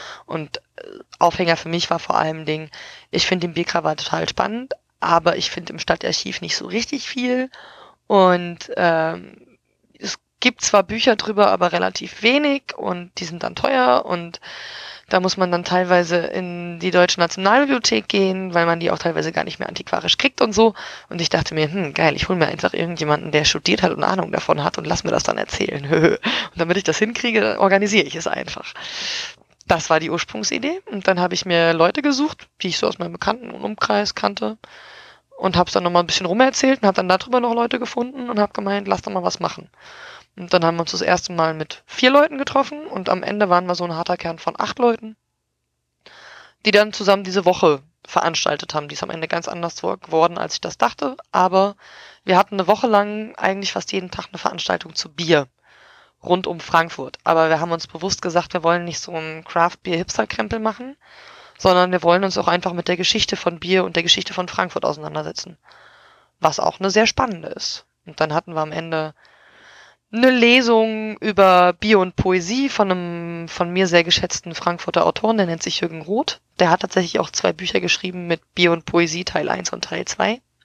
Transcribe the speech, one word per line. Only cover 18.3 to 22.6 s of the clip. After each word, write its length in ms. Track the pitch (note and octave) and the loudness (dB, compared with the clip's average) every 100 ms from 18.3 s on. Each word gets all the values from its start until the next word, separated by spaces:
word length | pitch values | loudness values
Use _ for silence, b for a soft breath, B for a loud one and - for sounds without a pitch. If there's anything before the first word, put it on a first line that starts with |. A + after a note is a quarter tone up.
| F#3+ F#3+ E3+ | 0 -2 2
weil 100 | E3+ | 2
man 140 | E3 | 2
die 100 | E3+ | 0
auch 80 | E3 | -2
teilweise 340 | E3+ D#3+ D#3 | -2 -2 -2
gar 120 | E3+ | -2
nicht 160 | A2+ - | -4 -6
mehr 100 | - | -10
antiquarisch 480 | E3 - - - - | -10 -6 -4 0 0
kriegt 240 | E3+ - | 0 0
und 100 | A#3 | 0
so. 220 | G3 A3+ - B B B | 4 4 2 B B B
Und 120 | F3 | -4
ich 80 | E3 | 0
dachte 240 | E3 - | 0 0
mir, 180 | D#3 D3+ | -2 -2
„Hm, 220 | F#3+ D#3 | -2 -4
geil, 220 | - D#3+ - | 0 0 0
ich 120 | - | 0
hol 80 | F#3 | 0
mir 120 | D3+ | 0
einfach 260 | - | 0